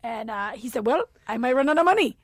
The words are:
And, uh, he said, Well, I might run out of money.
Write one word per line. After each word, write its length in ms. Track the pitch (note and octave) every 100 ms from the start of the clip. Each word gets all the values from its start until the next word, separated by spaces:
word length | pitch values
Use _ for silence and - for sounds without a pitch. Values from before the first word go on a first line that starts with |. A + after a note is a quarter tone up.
And, 280 | A#3 A3+ A3
uh, 200 | G#3+ G3+
he 180 | G#3 A#3
said, 180 | A#3 G#3+
Well, 180 | D4+ A#4 _ -
I 100 | A3
might 160 | B3
run 140 | B3+ C#4
out 100 | D#4
of 60 |
money. 320 | E4+ G4+ D4+ -